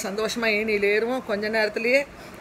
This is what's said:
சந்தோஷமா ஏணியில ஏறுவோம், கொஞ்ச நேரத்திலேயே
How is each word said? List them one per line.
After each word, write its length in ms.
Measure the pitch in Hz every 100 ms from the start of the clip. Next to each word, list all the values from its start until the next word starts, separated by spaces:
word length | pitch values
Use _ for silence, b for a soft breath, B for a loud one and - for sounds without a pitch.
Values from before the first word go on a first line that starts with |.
சந்தோஷமா 460 | 208 202 220 240 226 208
ஏணியில 320 | 220 208 202 214
ஏறுவோம், 280 | 233 254 233
கொஞ்ச 220 | 202 208
நேரத்திலேயே 580 | 220 214 226 226 269 285 - B -